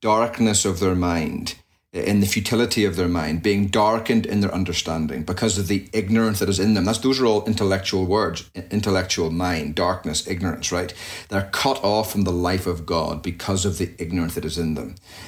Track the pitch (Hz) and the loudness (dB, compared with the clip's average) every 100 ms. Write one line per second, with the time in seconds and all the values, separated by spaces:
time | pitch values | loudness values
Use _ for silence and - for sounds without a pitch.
0 | 113 110 117 - 110 101 101 92 95 90 | 2 2 2 2 2 2 2 2 2 2
1 | 87 85 76 - - - _ _ _ 90 | 2 0 -2 -4 -8 -10 _ _ _ -4
2 | - 104 98 110 101 117 120 113 101 90 | 2 4 2 0 0 2 2 2 2 2
3 | 90 90 76 82 104 101 98 - 107 113 | 0 0 0 0 2 2 2 4 4 2
4 | - 113 - 104 98 92 87 85 - 80 | 2 2 2 2 2 0 -2 -2 -2 -2
5 | 78 67 80 - 110 95 98 101 - 107 | -2 -4 -4 -2 0 0 0 -2 -2 -4
6 | 95 113 113 104 98 98 104 104 92 226 | 2 2 2 2 0 2 4 4 2 2
7 | 131 131 120 104 113 104 98 95 - 98 | 2 2 4 2 0 0 2 0 0 0
8 | 92 104 92 82 - 98 - 104 104 95 | 2 2 0 -4 -10 -14 -4 -2 0 0
9 | 92 - 80 82 90 82 73 80 90 90 | 0 -2 -2 0 0 -2 -2 -2 -2 -2
10 | 117 110 - 92 90 82 - 87 90 - | -4 -4 -4 -4 -4 -4 -4 -4 -4 -8
11 | - - - 98 95 - 135 - 98 107 | -12 -14 -6 -4 -2 0 0 2 2 2
12 | 107 101 95 87 87 95 92 82 78 85 | 0 0 0 2 0 0 -2 -4 -2 -2
13 | 78 76 90 87 - 98 98 80 87 - | -2 -4 -6 -6 -2 0 0 -2 -4 -6
14 | 82 90 82 85 78 80 80 73 65 - | -4 -2 -2 -4 -6 -4 -2 -4 -8 -14
15 | - - | -20 -20